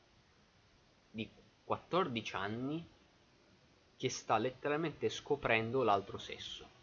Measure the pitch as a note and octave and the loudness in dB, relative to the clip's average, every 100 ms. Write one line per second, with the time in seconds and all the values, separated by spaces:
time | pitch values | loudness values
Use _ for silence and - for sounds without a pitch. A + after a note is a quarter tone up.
0 | _ - _ _ _ _ _ _ _ _ | _ -20 _ _ _ _ _ _ _ _
1 | _ A2 G#2+ - - _ - G#2+ - E3+ | _ -8 -8 -12 -20 _ -4 -4 0 2
2 | E3+ A#2 G2 F#2 G2+ A2+ C3 D#3+ E3 - | 2 -2 -4 -4 -4 -2 -4 -4 -8 -18
3 | - _ _ - - - - - _ - | -20 _ _ -20 -20 -20 -20 -20 _ -6
4 | B2+ - - A2 B2+ - C#3+ D3 E3 - | -4 -2 2 2 2 -2 0 0 0 0
5 | A2+ - - C#3+ B2+ A2+ A2+ C3 A2+ G2+ | -2 -2 -2 0 4 4 4 2 4 4
6 | G2 G2+ - - - - - - | 2 -8 -10 -10 -10 -12 -16 -20